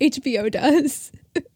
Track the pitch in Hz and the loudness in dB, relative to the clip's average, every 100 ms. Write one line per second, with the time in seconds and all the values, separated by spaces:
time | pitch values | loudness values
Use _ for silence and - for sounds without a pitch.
0 | 294 262 269 220 214 - 269 302 285 - | 0 0 -4 -2 -2 0 2 2 2 -4
1 | - - _ 339 - | -12 -20 _ -10 -10